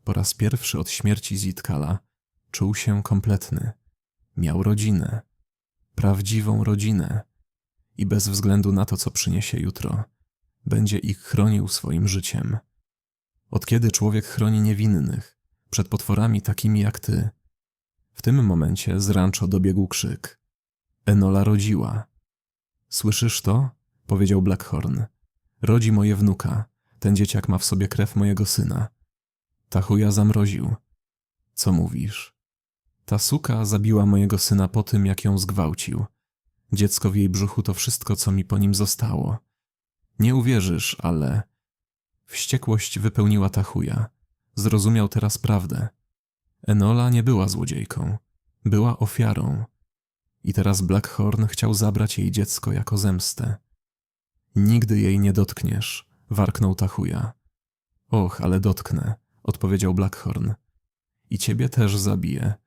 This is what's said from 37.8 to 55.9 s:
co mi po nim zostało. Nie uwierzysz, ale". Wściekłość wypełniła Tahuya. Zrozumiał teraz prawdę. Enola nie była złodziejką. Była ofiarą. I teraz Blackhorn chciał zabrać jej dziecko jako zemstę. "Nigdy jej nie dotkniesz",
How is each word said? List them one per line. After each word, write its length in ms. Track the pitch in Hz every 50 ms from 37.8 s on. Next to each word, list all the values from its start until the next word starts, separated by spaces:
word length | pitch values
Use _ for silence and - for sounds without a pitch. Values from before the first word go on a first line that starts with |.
| - 117 - - - - 101
co 160 | - - 104
mi 120 | 95 95 90
po 140 | - 101 101
nim 160 | 101 101 98
zostało. 640 | 95 104 101 - - 113 110 98 - - - 107 - _ _ _ _ _ _ _ _ _ _ _ _ _ _ _ -
Nie 160 | 107 120 127
uwierzysz, 600 | 135 117 127 127 107 90 92 85 73 - - - -
ale". 420 | - 85 85 78 73 65 76 107 - _ _ _ _ _ _ _ _ _ _ _ _ _ _ _ _
Wściekłość 760 | - - - - - 131 131 - 117 110 107 - - - -
wypełniła 520 | 104 110 - - 104 104 107 104 98 98
Tahuya. 560 | - 101 101 - - 95 - - - - 110 - _ _ _ _ _ _ _ _ -
Zrozumiał 540 | 104 101 110 110 107 98 110 113 110 104 98
teraz 300 | - 117 104 104 - -
prawdę. 500 | - - 107 98 90 82 62 - 110 110 _ _ _ _ _ _ _ _ _ _ _ _ _ _ -
Enola 440 | - 104 104 98 104 117 120 120 123
nie 120 | 120 120
była 260 | 110 131 123 98 95 98
złodziejką. 720 | - - - - - - - - - - - 85 107 110 _ _ _ _ _ _ _ _ -
Była 340 | 101 101 104 113 120 117 -
ofiarą. 640 | 117 101 - - 113 110 98 - - - 139 107 113 - _ _ _ _ _ _ _ _ _ _ _ _ _ _ -
I 80 | 90
teraz 300 | 90 - 90 98 98 95
Blackhorn 640 | 92 85 92 104 - - - - 101 104 101 107 107
chciał 280 | 104 - - - 110 107
zabrać 440 | 101 110 107 98 104 107 107 - -
jej 120 | 98 95
dziecko 420 | 92 104 101 - - - - -
jako 240 | 98 92 110 - 107
zemstę. 600 | 101 101 101 92 90 - - - - 120 107 104 - _ _ _ _ _ _ _ _ _ _ _ _ _ _ _ _ _ _ -
"Nigdy 440 | 101 101 107 113 117 113 107 110 104
jej 180 | 101 95 98 101
nie 140 | 101 101
dotkniesz", 760 | 92 104 98 - - - - - - 101 110 -